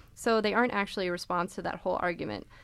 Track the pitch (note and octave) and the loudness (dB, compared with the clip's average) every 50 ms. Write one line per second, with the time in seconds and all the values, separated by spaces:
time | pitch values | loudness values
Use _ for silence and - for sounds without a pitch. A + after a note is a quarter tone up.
0 | - - - - - B3 A3+ A3 G#3 G#3+ G3 G#3+ A#3+ B3 - G3+ G3 G3+ - - | -20 -20 -18 -4 0 2 4 4 4 4 4 4 2 2 2 0 -2 -2 -2 -2
1 | F#3+ F3+ F3 F3 - - F3+ F3 F3 F#3 - - F3 F3+ - F3 - F#3+ F#3 - | -2 -2 -2 -2 -4 -2 -2 0 0 -2 -4 -6 -6 -6 -6 -4 -2 -2 0 0
2 | - F3+ F3 - D3+ - G#2 G2 - - - - | 0 -2 -2 -2 -4 -6 -6 -8 -8 -12 -18 -20